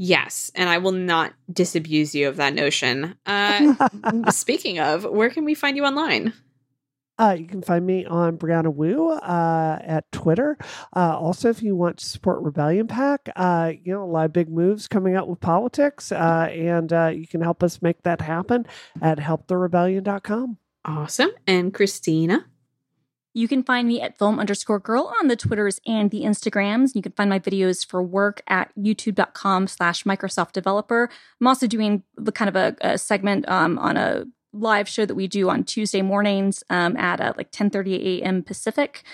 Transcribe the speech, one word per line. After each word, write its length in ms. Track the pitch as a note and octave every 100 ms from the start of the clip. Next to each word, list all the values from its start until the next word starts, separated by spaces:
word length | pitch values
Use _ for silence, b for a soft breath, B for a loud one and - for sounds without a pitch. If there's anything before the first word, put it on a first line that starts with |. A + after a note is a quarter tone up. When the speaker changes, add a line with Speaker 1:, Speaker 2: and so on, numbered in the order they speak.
Speaker 1:
Yes, 480 | F#3 D#3+ - - -
and 160 | - F3+
I 80 | F3
will 140 | F#3
not 420 | F#3 F3+ E3 D#3+ - -
disabuse 640 | F3 F3 E3+ D#3+ D#3 D3+
you 120 | D3 C#3+
of 100 | C3
that 160 | C#3+
notion. 640 | C#3+ C#3+ C#3 B2+ C3 D#3 - -
Uh, 480 | G3+ G3+ G#3 D4 B3+ C4+ - A3+
Speaker 2:
<laughs> 220 | A3+ A3
Speaker 1:
speaking 480 | - - C#4+ C#4 F3
of, 260 | D3 D#3
where 240 | G#3 G#3 A3+
can 160 | E4
we 100 | D4+
find 220 | D4+ C#4+ C#4
you 80 |
online? 480 | C#4+ C#4 D#4 A2+ A3 - _ _ _ _ _ _ _ -
Speaker 2:
Uh, 180 | A3 F3+
you 60 |
can 160 | E3 F#3+
find 240 | F3 E3+
me 220 | F3+ F#3 F3
on 320 | E3+ E3+ E3
Brianna 340 | E3 E3 D#3+
Wu, 380 | C#3+ D#3 B3+ E4
uh, 680 | D#4 - F3 E3 D#3+ D#3+ D#3
at 260 | - D#3+ -
Twitter. 460 | - - E3+ C#4+ D4+ B B B -
Uh, 220 | F3 D3+
also, 320 | D#3+ F3+ A#3+
if 120 | A3+
you 140 | A3 F#3
want 220 | F3 -
to 80 | -
support 340 | - F#3+ -
Rebellion 440 | D#3 C#3+ D3 F3+ A3+
Pack, 420 | A3+ C#4 C#4+ - -
uh, 360 | F3+ F3 E3 -
you 80 | E3+
know, 100 | G3
a 40 | F#3+
lot 180 | D#3+
of 80 | D#3+
big 160 | E3 D#3+
moves 400 | D#3+ F3 G#3+ -
coming 260 | G#3 F#3
out 140 | F#3 E3+
with 120 | F3
politics, 720 | F3 E3+ B3 - C#4+ - -
uh, 360 | F3 E3 E3 E3
and, 400 | E3 E3 E3+ E3
uh, 140 | E3 E3
you 120 | D#3+ E3
can 160 | E3+
help 200 | E3+ E3+
us 200 | F3 -
make 200 | E3+ E3+
that 180 | - E3+
happen 420 | D#3 E3 G3 A#3+ A#3 B B B
at 160 | D#3+ D#3
help 300 | D3 D#3+ -
the 100 | F3+
rebellion 440 | F3+ F3 F3+ F#3+
dot 200 | G3 G3+
com. 340 | - G#3+ B3+ G#3+ _ _
Speaker 1:
Awesome. 460 | - D3+ D3+ - D#4+ A4 -
And 280 | F#3 F3+
Christina? 720 | F#3+ G3 - - D#3+ E3 A#3+ - _ _ _ _ _ _ _ _
Speaker 3:
You 140 | A3+ A3+
can 160 | C4+
find 240 | B3+ B3 A#3+
me 140 | A#3
at 180 | - -
film 220 | G3+ G#3+
underscore 400 | G3+ G3+ - G#3
girl 340 | G3 A#3 D4+ A#4
on 80 | D#4+
the 80 | A#3
Twitters 420 | - G#3+ G3+ G3 -
and 240 | A3 G#3
the 120 | G#3
Instagrams. 760 | G#3+ G#3 - G#3 G3+ A3 C4+ A#3
You 60 |
can 100 | G3
find 180 | - G3+
my 80 | G3
videos 480 | F#3 G3 F#3 F3+ -
for 160 | F#3
work 400 | F3+ F#3+ G3+ G3+ -
at 260 | F#3+ F3+ -
youtube 380 | G#3 G#3+ -
dot 200 | F#3+ -
com 340 | - G3 F#3 F#3+
slash 340 | - F3 F3
Microsoft 480 | - G3 F#3+ - E3+
Developer. 580 | - F#3 G3+ G#3 A#3 A#3+ B B B
I'm 60 | B3
also 220 | C4 B3
doing 340 | A3 G#3+ G#3 - -
the 160 | -
kind 160 | - G#3
of 80 | F#3
a, 180 | F#3 -
a 180 | - G3
segment, 500 | - G3+ G3 G3 -
um, 300 | F#3 E3 E3+
on 180 | - -
a 280 | - - - - _
live 360 | G#3 A3 G#3 G#3
show 180 | - G3+
that 80 |
we 140 | - F#3+
do 200 | G3+ F#3
on 140 | -
Tuesday 400 | F#3+ - G#3+ G3
mornings, 600 | F#3+ G3+ G#3 G3 G3 F#3+ -
um, 260 | F3+ F3 -
at, 240 | F3+ F3+
uh, 120 | A#2 -
like, 140 | -
ten 180 | - G#3
thirty 480 | G3 F#3+ F#3 - F#3
A 40 |
M 180 | - F#3
Pacific. 600 | - F#3+ - A3 C#4+ - -